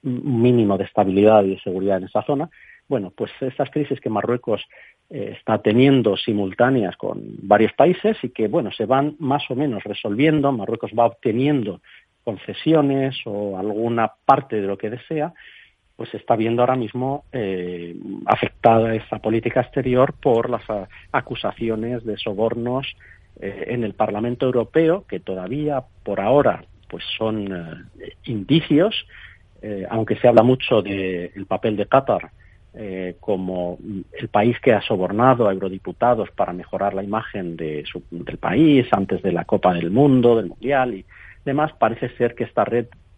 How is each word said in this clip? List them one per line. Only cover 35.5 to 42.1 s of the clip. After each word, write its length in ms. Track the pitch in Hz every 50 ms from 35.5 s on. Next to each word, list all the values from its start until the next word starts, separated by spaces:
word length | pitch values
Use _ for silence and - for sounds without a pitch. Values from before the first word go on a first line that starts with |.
eurodiputados 800 | 98 95 98 92 92 95 _ 92 87 _ 120 123 123 110 98 -
para 240 | - - 98 - 87
mejorar 400 | 90 90 - - 90 98 101 98
la 80 | 95
imagen 560 | 98 101 104 110 110 - - - 87 87 82
de 260 | 80 82 78 76 76 71 -
su, 120 | - - - -
del 260 | 87 85 85 - -
país 480 | - - - 90 127 160 156 143 131 120 -
antes 320 | - 98 98 98 98 90 -
de 80 | 95
la 140 | 85 85 85
Copa 280 | - 113 92 - 95 87
del 160 | 85 82 82
Mundo, 460 | 95 123 143 143 131 127 117 120 117
del 140 | 113 110 113
Mundial 440 | 110 - - 127 143 135 127 123 107
y 120 | 95 95 _ - - - - - - _
demás, 280 | 143 135 147 151 151 -
parece 360 | _ - 110 113 - - 117